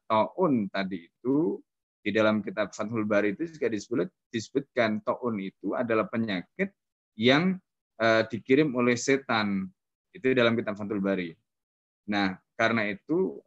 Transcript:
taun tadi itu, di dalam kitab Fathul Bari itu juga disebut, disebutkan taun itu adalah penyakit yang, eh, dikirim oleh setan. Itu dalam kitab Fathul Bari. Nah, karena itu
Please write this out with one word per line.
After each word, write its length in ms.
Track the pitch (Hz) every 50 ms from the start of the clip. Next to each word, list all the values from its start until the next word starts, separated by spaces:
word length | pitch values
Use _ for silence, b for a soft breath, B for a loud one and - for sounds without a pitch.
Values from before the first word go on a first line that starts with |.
| _
taun 640 | - 110 110 104 - - - 185 165 135 117 101 95
tadi 400 | - 98 98 92 98 85 85 _
itu, 480 | _ _ - 123 139 147 170 196 202 - - _ _ _ _ _ _ _ -
di 100 | 107 101
dalam 320 | 110 107 107 107 107 98
kitab 300 | - 95 104 104 95 -
Fathul 320 | - 107 107 120 113 107
Bari 260 | 107 107 101 104 104 98
itu 160 | - 165 170
juga 180 | 160 151 135 113
disebut, 360 | 113 101 - - 117 160 185 185 - _ _ _
disebutkan 720 | - 117 113 - - - - - _ 127 117 110 107 107 -
taun 340 | - 117 - 131 120 110 101
itu 320 | 95 95 - _ - 98 -
adalah 320 | - 127 113 113 110 101
penyakit 640 | 95 - 113 113 110 95 87 - - _ - 190 196 - _ _ _ _ _ _ _ _
yang, 400 | 110 110 123 135 151 175 190 185 185 - _ _ _ _ _ _
eh, 260 | - 113 113 113 113 110 -
dikirim 460 | - 104 - - 131 139 156 151 117
oleh 160 | 123 120 123 123
setan. 720 | 117 - - 135 135 135 - 120 110 107 101 98 95 95 92 - _ _ _ _ _ _ _ -
Itu 180 | - - 131 131
dalam 160 | 127 117 117 117
kitab 240 | 117 110 113 104
Fathul 240 | 101 104 101 110 101
Bari. 320 | 95 98 98 92 90 82 80 _ _ _ _ _ _ _ _ _ _ _ _ _ _ 104 104
Nah, 240 | 101 98 92 92 - _ _ _
karena 320 | - 117 110 117 117 107 104
itu 520 | 101 - _ - 151 180 190 185 - - -